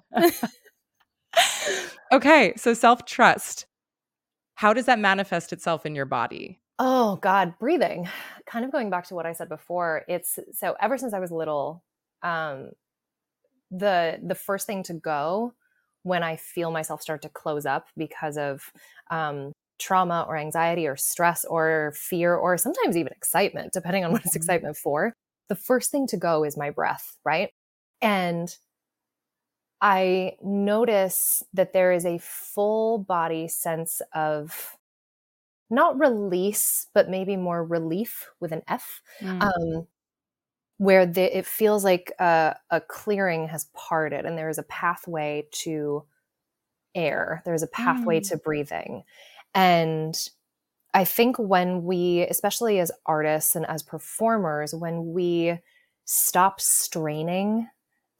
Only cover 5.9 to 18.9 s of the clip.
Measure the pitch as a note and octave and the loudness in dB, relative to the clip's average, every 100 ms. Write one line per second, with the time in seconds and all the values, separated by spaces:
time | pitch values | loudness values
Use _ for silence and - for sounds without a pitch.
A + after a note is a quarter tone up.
5.9 | D3 C3+ B2+ A#2 - - F#3 _ - B3+ | -6 -2 -2 -2 -4 -14 -16 _ -2 2
6.9 | C4 A3 F#3 G3 G3 F3 - B3 E4 F3 | 4 2 0 2 2 2 -2 0 2 0
7.9 | E3 F3+ - - - - G#3+ C4 D4+ G#3+ | -2 -8 -10 -16 -18 -12 -8 -4 -4 -4
8.9 | F3+ F3 F3+ E3 E3+ E3+ - - F3 E3+ | -4 -6 -8 -8 -8 -10 -12 -8 -4 -2
9.9 | D#3 - F3 - - - - F#3 - A3 | -2 -4 -6 -6 -8 -10 -6 -6 -2 -2
10.9 | C4 B3+ G3 F3+ E3 D#3 D3 C#3 E3+ _ | -2 -4 -6 -4 -4 -2 -2 -4 -8 _
11.9 | _ _ _ F3 E3 D#3 C3+ - - _ | _ _ _ -6 -4 -4 -8 -14 -20 _
12.9 | _ _ _ _ _ _ _ _ F#3 G3+ | _ _ _ _ _ _ _ _ -2 2
13.9 | F3+ E3 - E3+ F#3 - G3 - F#3+ F#3 | 2 2 -2 -6 -6 -4 -6 -4 -6 -8
14.9 | E3 D#3+ D3 D3+ G3 A#3+ - _ _ _ | -8 -4 -2 -2 -2 -4 -8 _ _ _
15.9 | _ F3+ F3+ E3 D#3+ - - E3 D#3+ D#3 | _ -4 -2 -2 -6 -8 -6 -4 -4 -6
16.9 | D3+ - D3+ D3+ - E3 D3 C#3+ C#3 - | -8 -8 -8 -10 -10 -6 -4 -2 -4 -4
17.9 | - D#3 - D#3 D3 C#3+ C#3 - - - | -8 -10 -6 -6 -4 -4 -6 -12 -20 -20